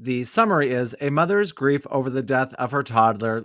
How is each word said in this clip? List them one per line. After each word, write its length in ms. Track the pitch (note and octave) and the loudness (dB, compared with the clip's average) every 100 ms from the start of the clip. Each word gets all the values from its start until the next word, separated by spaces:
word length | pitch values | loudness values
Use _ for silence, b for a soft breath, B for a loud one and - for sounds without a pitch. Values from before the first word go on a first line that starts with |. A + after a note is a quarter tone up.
the 240 | A#2+ B2 | -6 -4
summary 460 | B2 A3+ A3 E3 C3+ | -2 0 2 2 2
is, 260 | B2 A#2+ - | 0 -4 -4
"A 80 | C#3+ | -2
mother's 420 | D3 E3+ G3+ F#3+ | 0 2 2 0
grief 340 | - C#3 C#3+ - | 0 0 0 -2
over 180 | C3+ C3 | -4 -2
the 140 | C3 | -2
death 320 | A#2+ C3 C3 | 0 0 0
of 160 | - B2 | -4 -4
her 120 | C#3 | -2
toddler 600 | C3+ A2+ A2+ G#2 A2+ A2+ | 0 4 4 2 -2 -4